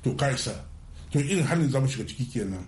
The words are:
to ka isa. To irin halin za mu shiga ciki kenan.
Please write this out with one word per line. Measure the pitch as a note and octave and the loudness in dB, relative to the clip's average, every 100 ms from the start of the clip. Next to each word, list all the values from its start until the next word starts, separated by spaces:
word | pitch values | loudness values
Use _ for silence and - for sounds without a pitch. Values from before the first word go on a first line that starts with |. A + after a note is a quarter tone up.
to | B2+ - | 0 2
ka | C#3 | 0
isa. | C3 - G#2 - - - - - | 0 -2 -6 -10 -14 -16 -16 -2
To | C#3+ | 0
irin | C#3 F#3+ D#3 | 2 2 4
halin | E3+ D3 | 4 4
za | C3 | 4
mu | C3 | 2
shiga | - G#2+ | 0 -6
ciki | - B2 | -4 -4
kenan. | A#2 G2 F#2 | -2 -2 -4